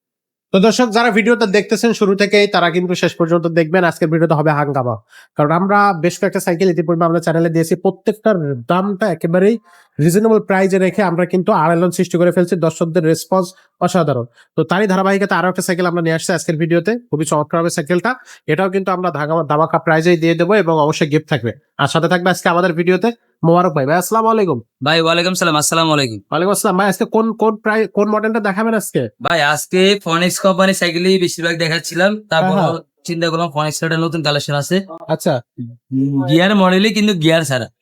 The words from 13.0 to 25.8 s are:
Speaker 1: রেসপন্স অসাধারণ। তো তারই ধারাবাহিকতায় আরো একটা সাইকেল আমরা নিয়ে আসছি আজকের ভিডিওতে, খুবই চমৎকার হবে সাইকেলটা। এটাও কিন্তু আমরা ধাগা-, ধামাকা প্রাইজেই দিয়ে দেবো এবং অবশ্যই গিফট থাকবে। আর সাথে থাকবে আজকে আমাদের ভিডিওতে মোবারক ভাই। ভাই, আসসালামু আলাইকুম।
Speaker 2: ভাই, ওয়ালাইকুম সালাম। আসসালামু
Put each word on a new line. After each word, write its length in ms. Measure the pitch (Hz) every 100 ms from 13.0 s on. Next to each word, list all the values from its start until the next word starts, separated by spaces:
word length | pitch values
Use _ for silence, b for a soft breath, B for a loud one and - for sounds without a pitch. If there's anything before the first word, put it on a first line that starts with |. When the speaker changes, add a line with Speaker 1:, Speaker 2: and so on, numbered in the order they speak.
Speaker 1:
রেসপন্স 420 | 156 160 - 190 180 - b -
অসাধারণ। 440 | 175 185 151 127 117 b b
তো 80 | -
তারই 220 | 156 180 208
ধারাবাহিকতায় 520 | 185 190 196 196 180
আরো 100 | 180
একটা 140 | 180
সাইকেল 240 | 185 175 180
আমরা 160 | 175
নিয়ে 120 | 165
আসছি 160 | 160 -
আজকের 240 | 170 - 156
ভিডিওতে, 360 | 165 170 170 240
খুবই 260 | - 147
চমৎকার 320 | 156 156 151 170
হবে 120 | 170
সাইকেলটা। 400 | 170 147 175 226 254 B B -
এটাও 220 | 156 190
কিন্তু 200 | 190 190
আমরা 180 | 180 180
ধাগা-, 360 | 143 147 165 151
ধামাকা 320 | 151 160 160
প্রাইজেই 380 | - 160 165 170
দিয়ে 180 | 165
দেবো 180 | 165 175
এবং 200 | 214 170 160
অবশ্যই 300 | 147 151 160
গিফট 200 | 151 -
থাকবে। 240 | 147 113 - _ -
আর 100 | 143
সাথে 200 | 165 165
থাকবে 200 | 180 180
আজকে 180 | 180 190
আমাদের 240 | 170 180
ভিডিওতে 360 | 160 175 185 226 233 _ -
মোবারক 300 | 165 170 180
ভাই। 120 | 151 135
ভাই, 100 | 156
আসসালামু 320 | - 220 226
আলাইকুম। 300 | 220 190 127 - -
Speaker 2:
ভাই, 140 | 135 165
ওয়ালাইকুম 340 | 165 170 180
সালাম। 220 | 185 175 151
আসসালামু 340 | 147 165